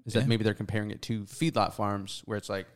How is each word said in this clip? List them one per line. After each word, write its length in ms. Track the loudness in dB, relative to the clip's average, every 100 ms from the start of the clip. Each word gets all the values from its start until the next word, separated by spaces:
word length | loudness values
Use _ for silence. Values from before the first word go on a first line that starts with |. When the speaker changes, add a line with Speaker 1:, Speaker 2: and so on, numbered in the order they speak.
| 0
Speaker 1:
is 60 |
that 60 | 2
Speaker 2:
Yeah. 60 | 4
Speaker 1:
maybe 180 | 4
they're 100 | 4
comparing 380 | 0 -2 -2 -2
it 100 | -6
to 200 | -4 -4
feedlot 480 | -4 -2 2 4 2
farms 480 | 2 0 0 -4 -10
where 140 | -6 -6
it's 100 | -4
like, 180 | -6 -6